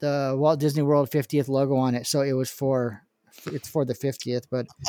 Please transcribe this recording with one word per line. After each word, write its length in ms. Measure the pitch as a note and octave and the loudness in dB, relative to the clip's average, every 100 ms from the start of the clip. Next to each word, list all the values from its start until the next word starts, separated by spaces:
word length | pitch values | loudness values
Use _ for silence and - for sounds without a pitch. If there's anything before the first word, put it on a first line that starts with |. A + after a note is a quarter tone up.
the 340 | D3 C#3+ C#3 C3+ | -2 0 0 2
Walt 220 | D3+ D#3 | 2 4
Disney 220 | D3+ D3 | 2 2
World 280 | C#3+ D3 C3+ | 4 4 4
fiftieth 380 | D3+ C3+ D3 C3+ | 0 0 0 0
logo 280 | C3+ C3+ C3+ | 0 2 2
on 180 | C3 | 2
it, 120 | B2 A#2+ | 0 -2
so 120 | D3+ | 0
it 100 | C#3 | 0
was 180 | C3 C3 | 0 -2
for, 500 | - C3+ C3 A#2+ G#2 _ _ _ - - | -4 -2 0 -2 -6 _ _ _ -16 -10
it's 220 | D3+ - | -10 -6
for 160 | D#3+ | -2
the 100 | C3 | -2
fiftieth. 560 | B2 C#3 B2+ - B2 - | -2 -4 -6 -6 -6 -4
But 160 | B2+ A#2+ - | -6 -8 -8